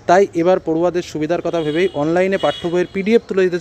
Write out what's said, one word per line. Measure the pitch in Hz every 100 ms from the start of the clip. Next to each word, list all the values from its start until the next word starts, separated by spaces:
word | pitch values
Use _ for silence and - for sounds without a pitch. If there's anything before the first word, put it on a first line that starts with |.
| -
তাই | 180 202 170
এবার | 170 185 170
পড়ুয়াদের | 160 175 170 -
সুবিধার | 156 151 170 170
কথা | 165 151
ভেবেই | 151 185 147
অনলাইনে | 151 170 190 196 147
পাঠ্য | - 175
বইয়ের | 180 175
পিডিএফ | 196 196 226 -
তুলে | 190 185
দিতে | 175